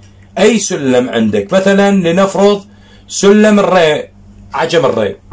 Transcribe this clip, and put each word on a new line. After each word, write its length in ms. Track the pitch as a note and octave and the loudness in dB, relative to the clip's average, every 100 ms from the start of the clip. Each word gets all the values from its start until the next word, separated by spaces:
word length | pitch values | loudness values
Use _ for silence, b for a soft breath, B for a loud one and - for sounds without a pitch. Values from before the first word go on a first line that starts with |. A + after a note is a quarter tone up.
| - b b - | -20 b b -2
أي 200 | G#3+ A3+ | 0 0
سلم 500 | - F3 C3+ B2 B2 | -2 -4 -2 0 0
عندك، 440 | A#2 A2 G#2 G2 | -2 -2 -2 -2
مثلًا 600 | F#3+ G3 G3 G3+ G3 E3+ | -2 0 2 2 0 0
لنفرض 520 | F3+ G3 F3+ G3+ G3+ - b b b b | 0 -2 0 0 0 -6 b b b b
سلم 500 | - G3 G#3+ G#3+ G3+ | -2 2 4 4 2
الري، 500 | F#3+ F#3 D#3 C#3+ - - - - - | 2 2 2 0 -6 -18 -20 -20 -12
عجم 300 | C3+ D#3+ E3 | -8 -4 0
الري، 320 | C3 A2 G2+ - - | 0 -2 -4 -6 -16